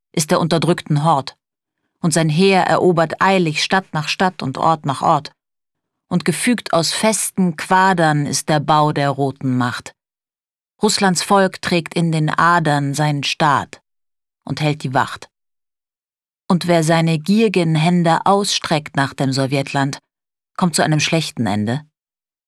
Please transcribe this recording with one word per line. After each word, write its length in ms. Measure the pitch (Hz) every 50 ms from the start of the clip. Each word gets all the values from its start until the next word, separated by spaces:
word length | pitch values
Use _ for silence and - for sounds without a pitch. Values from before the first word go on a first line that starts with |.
| _ _
ist 200 | - 170 156 151
der 80 | 180 -
unterdrückten 640 | - 156 175 165 143 156 180 - - - 156 143 147
Hort. 340 | 160 160 135 131 - - _ _ _ _ _ _ _ _ _ _ _ _ _
Und 140 | - 170 151
sein 160 | 170 160 160
Heer 340 | 147 165 196 196 196 185 165
erobert 580 | - 160 - - 180 175 165 165 156 - -
eilig 420 | - 190 196 190 175 156 151 - -
Stadt 300 | - - 190 190 _ -
nach 140 | 156 151
Stadt 340 | - - - 196 185 190 -
und 160 | - 135 131
Ort 280 | - - 160 165 156 -
nach 160 | 147 131 -
Ort. 300 | - 160 165 143 147 - _ _ _ _ _ _ _ _ _ _ _ _ _ _ _
Und 180 | - 180 175 -
gefügt 480 | - 170 - - 247 240 190 - - -
aus 180 | 165 160 -
festen 640 | - - - 220 220 - - - - - 190 180 156
Quadern 680 | - - - 190 185 190 190 190 170 165 156 151 147 147
ist 240 | - 127 - - -
der 100 | 156 151
Bau 340 | 151 147 156 151 151 151 151
der 180 | 151 143 139
roten 460 | 135 131 139 135 131 - - 131 127
Macht. 360 | 127 123 123 120 - - - - _ _ _ _ _ _ _ _ _ _ _ _ _ _ _ _ _
Russlands 400 | - 214 - - 202 190 180 -
Volk 400 | - - 202 196 190 185 - -
trägt 320 | - - 185 170 160 - -
in 180 | 175 170 165
den 180 | 160 160 151 151
Adern 640 | - - 165 165 175 175 160 156 147 143 143 139 139
seinen 300 | 151 151 151 147 143 131
Staat 580 | - - - 165 151 139 120 95 - - - _ _ _ _ _ _ _ _ _ _ _ _ -
und 180 | - 143 -
hält 220 | 151 151 147 147 -
die 100 | 135 127
Wacht. 360 | 131 117 - - - - - _ _ _ _ _ _ _ _ _ _ _ _ _ _ _ _ _ _ _ _ _ _ _
Und 180 | - 190 165 160
wer 180 | 175 175 165 160
seine 360 | 156 170 165 165 165 165 151
gierigen 560 | 156 - 202 220 226 220 190 185 170 160 160
Hände 500 | 151 156 175 180 175 170 165 160 - -
ausstreckt 680 | - 196 202 202 196 - - - - 170 147 151 - -
nach 180 | 143 139 131 -
dem 180 | - 143 131 131
Sowjetland, 680 | 135 135 127 139 139 135 - - 139 139 143 135 - _ _ _ _ _ _ _ _ _ _ _
kommt 160 | - 190 170 -
zu 80 | -
einem 180 | - 151 156 151
schlechten 460 | - - 170 165 156 - - - 120
Ende, 400 | 98 101 104 104 110 123 143 151 _ _ _ _ _ _ _ _ _ _ _ _